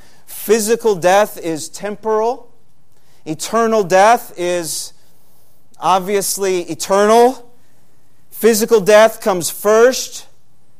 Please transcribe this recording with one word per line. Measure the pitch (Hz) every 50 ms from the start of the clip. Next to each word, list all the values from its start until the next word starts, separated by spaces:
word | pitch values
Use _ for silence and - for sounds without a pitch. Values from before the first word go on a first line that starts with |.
| - - - - - -
Physical | - - - - 208 233 214 208 233 226 233 226 202
death | 170 147 180 185 202 214 208 - 185
is | 165 170 160 147 - -
temporal. | - - - 202 208 - - 220 220 214 220 233 254 269 - - - - - - - - - - - - - - - - -
Eternal | 156 156 - - - - 226 233 226 220 220 202
death | 160 185 185 196 220 240 233 - - - -
is | 175 175 180 175 170 151 - - - - - - - - - - - - - - - - - - - - - -
obviously | - 160 180 196 180 190 208 196 180 - - 190 196 190 185 180
eternal. | 175 - 160 - - - 196 202 208 208 220 233 240 254 254 - - - - - - - - - - - - - - - - - - -
Physical | - - - 220 233 202 226 220 233 220
death | 180 196 214 208 220 220 220 -
comes | - 226 190 180 156 -
first, | - - - 202 214 220 233 254 254 - - - - - - - - - - - - - - - - -